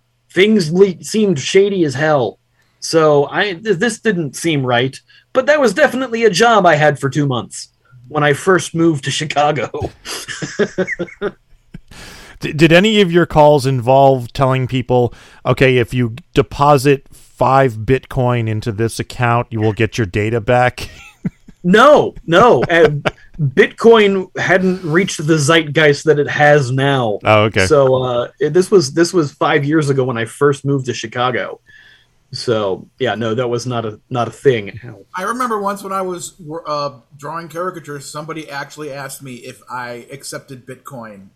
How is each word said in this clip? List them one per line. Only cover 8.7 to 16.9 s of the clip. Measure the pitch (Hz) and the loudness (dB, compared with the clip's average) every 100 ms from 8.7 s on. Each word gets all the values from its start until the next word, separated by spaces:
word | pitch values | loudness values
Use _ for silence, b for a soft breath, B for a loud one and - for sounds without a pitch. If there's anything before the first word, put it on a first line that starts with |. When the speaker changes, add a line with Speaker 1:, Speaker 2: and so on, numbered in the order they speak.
Speaker 1:
moved | 165 170 151 | 0 0 0
to | 139 | -4
Chicago." | - 156 - 147 127 - - 107 - | -6 -4 0 0 0 -6 -8 -10 -12
<laughs> | - - - - 147 - 196 - 180 - 175 - 202 - _ _ _ - - B B B B B | -16 -14 -12 -12 -10 -4 -4 -4 -6 -6 -10 -10 -12 -12 _ _ _ -20 -20 B B B B B
Speaker 2:
D-, | 143 | -8
did | 147 160 | 2 4
any | 170 208 214 | 6 4 2
of | 190 | 2
your | 170 165 | 2 2
calls | 160 147 147 127 | 4 4 4 0
involve | 131 113 135 139 135 120 | -2 2 4 6 4 -2
telling | - 135 131 127 | -2 0 0 -2
people, | 131 120 127 120 b b b | -4 -2 0 0 b b b
"Okay, | - 123 131 127 | -4 2 2 2
if | 113 | 0
you | 127 117 117 - | -2 -4 -6 -6
deposit | - 131 - 143 147 135 | -2 -2 2 4 4 4